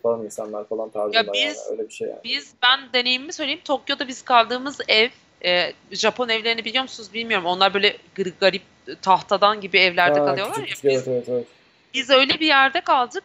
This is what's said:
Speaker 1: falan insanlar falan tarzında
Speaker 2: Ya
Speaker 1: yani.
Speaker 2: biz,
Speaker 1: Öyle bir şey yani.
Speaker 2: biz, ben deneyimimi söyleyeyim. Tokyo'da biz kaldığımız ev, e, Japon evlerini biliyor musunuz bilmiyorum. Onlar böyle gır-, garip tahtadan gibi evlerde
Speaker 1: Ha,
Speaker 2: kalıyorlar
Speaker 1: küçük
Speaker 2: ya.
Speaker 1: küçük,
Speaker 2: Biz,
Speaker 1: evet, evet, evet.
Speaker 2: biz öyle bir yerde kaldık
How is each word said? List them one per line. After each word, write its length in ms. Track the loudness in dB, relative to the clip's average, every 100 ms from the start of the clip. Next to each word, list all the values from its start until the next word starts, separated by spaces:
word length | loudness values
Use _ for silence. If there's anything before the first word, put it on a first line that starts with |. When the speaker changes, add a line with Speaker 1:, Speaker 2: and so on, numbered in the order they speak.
Speaker 1:
falan 200 | -2 -2 -6
insanlar 420 | -10 -10 -10 -8
falan 220 | -8 -6
tarzında 280 | -6 -2 0
Speaker 2:
Ya 60 | 0
Speaker 1:
yani. 160 | -2 -4
Speaker 2:
biz, 180 | -6 -10
Speaker 1:
Öyle 160 | -10 -10
bir 40 |
şey 140 | -10 -10
yani. 120 | -10
Speaker 2:
biz, 300 | -8 -10 -10 _
ben 160 | 0 0 0
deneyimimi 400 | -2 0 -2 -6
söyleyeyim. 280 | -8 -8 -6 -4
Tokyo'da 420 | -4 -2 -6 -6
biz 140 | -8
kaldığımız 560 | 2 2 4 -2 -6 -6 2
ev, 220 | 2 2 -2 _ _ 0
e, 280 | 0 0 -6 _
Japon 380 | -4 -2 -2 -2
evlerini 360 | -2 -2 -4 -4
biliyor 160 | -4
musunuz 260 | -4 -10 -12
bilmiyorum. 320 | -8 -4 -2 0
Onlar 280 | 2 2
böyle 240 | 2 0 -2 _ -8
gır-, 180 | -8 0
garip 220 | 0 0 -6 _ -18 -2
tahtadan 600 | 2 2 2 2 4 2
gibi 180 | 0 4
evlerde 400 | 4 4 4 4
Speaker 1:
Ha, 60 | 2
Speaker 2:
kalıyorlar 300 | 0 -4 -6 -8
Speaker 1:
küçük 40 |
Speaker 2:
ya. 60 | -2
Speaker 1:
küçük, 80 |
Speaker 2:
Biz, 120 | 0 0
Speaker 1:
evet, 100 | -2
evet, 220 | -4 -4
evet. 160 | -6 -6 _ _ _ _
Speaker 2:
biz 160 | -6 4
öyle 300 | 4 4 2
bir 80 | 2
yerde 340 | 4 4 2
kaldık 420 | 0 0 0 -6